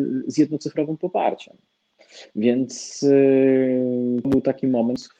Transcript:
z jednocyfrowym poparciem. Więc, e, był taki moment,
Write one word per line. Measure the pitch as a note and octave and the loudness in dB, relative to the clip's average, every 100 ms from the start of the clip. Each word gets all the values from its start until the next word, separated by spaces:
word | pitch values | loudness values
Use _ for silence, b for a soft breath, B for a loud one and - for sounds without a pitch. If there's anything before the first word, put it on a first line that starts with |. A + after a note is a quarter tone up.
| C3+ C3 - | 0 -4 -4
z | B2+ | 0
jednocyfrowym | D3 D3 D3 - D3+ D#3 | 0 -2 -6 -4 -4 -4
poparciem. | F3+ G3+ - - - _ _ _ _ _ B B B G#2 | -4 -2 -2 -4 -12 _ _ _ _ _ B B B -2
Więc, | A#2 B2+ B2+ - - - | 0 0 -2 -8 -16 -2
e, | C#3+ C#3 C3+ C3+ C3+ C3 C3 B2+ B2+ B2 B2 B2 C3+ | 4 6 6 4 4 2 2 0 -2 -2 -2 -2 0
był | C3+ | 0
taki | C3+ C3+ C3+ | 0 -2 -2
moment, | B2 A#2 C3 - | 0 0 -4 -8